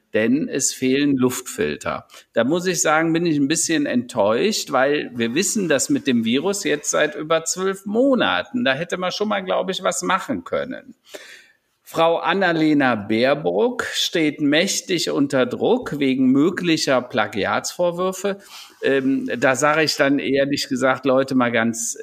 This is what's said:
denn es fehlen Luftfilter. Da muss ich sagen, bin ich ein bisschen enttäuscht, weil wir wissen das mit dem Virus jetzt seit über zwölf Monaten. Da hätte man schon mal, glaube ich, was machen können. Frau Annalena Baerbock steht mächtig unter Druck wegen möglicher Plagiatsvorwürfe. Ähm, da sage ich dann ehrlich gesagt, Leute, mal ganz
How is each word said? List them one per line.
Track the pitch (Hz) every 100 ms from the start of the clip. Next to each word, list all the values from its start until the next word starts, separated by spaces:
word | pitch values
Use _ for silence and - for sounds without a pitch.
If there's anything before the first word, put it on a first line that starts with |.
| _
denn | 107 113 139 -
es | 143 -
fehlen | - 131 135 143 135
Luftfilter. | 127 123 - - 76 71 85 69 - - -
Da | -
muss | 120 175 185
ich | 160
sagen, | 160 156 165
bin | 165 170
ich | 147
ein | 139
bisschen | 165 - 160 147
enttäuscht, | 120 120 120 101 120 196 208 -
weil | 135 135 147 - 123
wir | 117 135
wissen | 196 220 175
das | 139 -
mit | 139 -
dem | 120 113
Virus | 131 175 196 147
jetzt | 147 -
seit | 165 151 151
über | 156 160 160
zwölf | 185 190 190 202
Monaten. | 220 277 240 95 90 - 123 127
Da |
hätte | 135 175 180
man | 185
schon | - 208
mal, | 202
glaube | 185 185 185
ich, | 185
was | 185 175
machen | 180 185 - 135
können. | - 73 67 55 - - _ - - - - _ _ _ -
Frau | 156 170 170
Annalena | 147 185 180 165 156 147 131 113
Baerbock | 101 113 127 147 156 190 240 247 -
steht | - - 180 151 147
mächtig | 143 151 190 - - 175 -
unter | 151 139 139 123
Druck | 117 123 240 - 147
wegen | 135 131 131
möglicher | 139 151 - 175 156 151 127
Plagiatsvorwürfe. | 120 120 104 101 92 117 - - 175 170 185 185 202 196 - - - -
Ähm, | 127 135 131 135 104 117
da | 135 127
sage | 147 156
ich | 151 -
dann | 139 143
ehrlich | 120 135 143 139 -
gesagt, | 127 131 127 135
Leute, | 131 135 131
mal | 120
ganz | 117 113 113 - -